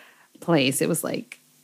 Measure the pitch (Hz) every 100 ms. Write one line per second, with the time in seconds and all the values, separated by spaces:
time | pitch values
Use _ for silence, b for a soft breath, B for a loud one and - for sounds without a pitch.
0 | b b b - - 160 139 - 160 160
1 | - - - - _ _